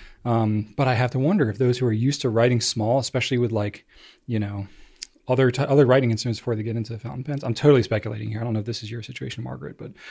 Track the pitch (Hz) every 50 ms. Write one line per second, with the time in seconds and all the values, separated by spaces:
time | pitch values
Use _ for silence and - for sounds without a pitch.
0 | - - - _ - 120 117 113 113 107 107 107 104 - - - 139 131 127 104
1 | 127 123 - 127 131 156 208 202 139 107 101 - 127 123 123 123 131 120 110 107
2 | 117 135 143 - - 123 107 113 117 127 123 117 - - - - 107 113 123 135
3 | 127 - - 127 - - 135 120 123 113 113 107 104 104 - - _ _ _ -
4 | - - _ _ _ - 117 107 104 101 101 101 98 - - - - - _ -
5 | - - _ _ _ - 127 120 135 123 120 131 139 - 139 143 139 120 127 135
6 | 131 117 113 107 - 123 113 - - 127 117 107 107 113 113 117 110 - 117 110
7 | - 117 135 127 127 147 143 139 - 123 117 - - 147 143 127 113 - 110 107
8 | - 113 110 110 110 110 110 110 113 120 110 110 104 113 113 - 110 107 113 120
9 | 110 - 123 - 131 127 - - 123 127 135 131 139 147 - - - - - -
10 | - -